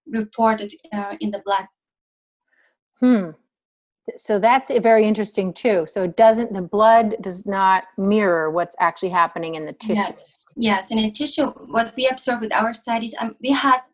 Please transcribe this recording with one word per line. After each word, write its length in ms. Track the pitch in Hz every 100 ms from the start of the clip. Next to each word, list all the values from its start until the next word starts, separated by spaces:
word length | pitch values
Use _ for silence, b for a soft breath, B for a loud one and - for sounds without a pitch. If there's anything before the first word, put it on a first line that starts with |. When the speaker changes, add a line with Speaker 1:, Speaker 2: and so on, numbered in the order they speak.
| -
Speaker 1:
reported, 680 | 226 214 - 220 214 208 - -
uh, 220 | 208 202 208
in 120 | 214
the 80 | 202 196
blood. 200 | 196 - _ _ _ _ _ _ _ _ _ _ _ _ -
Speaker 2:
Hmm. 320 | 254 226 170 156 _ _ _ _ _ _ -
Th-, 120 | -
so 220 | - 208
that's, 300 | 226 262 262
uh, 100 | 247
very 260 | 226 220 214
interesting 460 | 214 208 - 185
too. 320 | - 240 190 156
So 160 | 202
it 140 | 180 175
doesn't, 340 | 220 220 233
the 80 | 196
blood 540 | 175 208 220 226 220 -
does 240 | 190 180 202
not 400 | 196 190 185 - -
mirror 540 | 196 214 196 170 156
what's 240 | 170 170 -
actually 300 | 170 - 185
happening 460 | 180 165 170 165 160
in 100 | 151
the 80 |
tissue. 200 | - 220 214
Speaker 1:
Yes. 380 | 185 - - _ _ -
Yes, 360 | 220 196 202
in 60 | 220
the 120 | 214
tissue, 360 | 214 294 - 269
what 460 | - - 226 226 -
we 120 | 254
observed 340 | 254 254 233
with 120 | 214
our 200 | - 226
studies, 420 | 233 - 226 226 -
um, 160 | 226 -
we 100 | 247
had 280 | 277 269 254 -